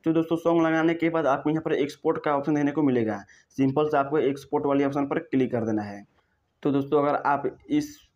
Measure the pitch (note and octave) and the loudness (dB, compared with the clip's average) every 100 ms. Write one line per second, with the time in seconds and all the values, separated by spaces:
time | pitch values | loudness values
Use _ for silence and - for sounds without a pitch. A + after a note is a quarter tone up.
0 | E3 D#3+ D#3+ E3 E3 E3+ E3 D#3+ E3 E3 | 2 0 0 0 2 2 2 2 0 0
1 | E3 E3 C#3+ C#3+ D3+ D#3 D#3+ D#3 C#3+ - | 0 0 0 0 0 -2 -2 -2 -2 -2
2 | D#3 D#3+ D#3+ C#3+ C#3+ D3 C#3+ C#3+ D3 B2 | -2 0 0 -2 0 0 0 2 2 2
3 | A2 G#2 - - _ - C3+ C#3 D3+ D3 | 0 -4 -10 -20 _ -2 0 2 2 0
4 | C#3 D3+ B2+ C#3 - D3 C#3 C#3 C#3 C#3+ | 2 2 0 -2 -4 -2 0 2 2 0
5 | C#3 D#3 - C3+ B2 A#2 A2+ G#2+ G#2 G2+ | -2 -4 -2 0 0 -2 -2 -4 -4 -12
6 | G2+ _ _ _ _ _ D3+ C#3 C#3 D3 | -18 _ _ _ _ _ -2 -2 0 0
7 | C#3+ C#3+ - C#3 C#3 - - D3 D3 - | 0 0 0 -2 -2 -10 -2 -2 -2 -14
8 | _ | _